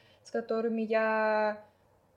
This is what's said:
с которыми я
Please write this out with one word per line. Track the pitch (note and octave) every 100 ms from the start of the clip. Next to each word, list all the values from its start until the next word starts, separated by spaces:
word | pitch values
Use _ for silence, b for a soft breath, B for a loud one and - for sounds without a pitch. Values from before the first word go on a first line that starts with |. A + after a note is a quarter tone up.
| b b
с | -
которыми | A#3 A3+ A3+ A3+ A3+
я | G#3+ A3 A3 A3 G#3+ G#3+ G#3+ G#3+ - _ _ _ _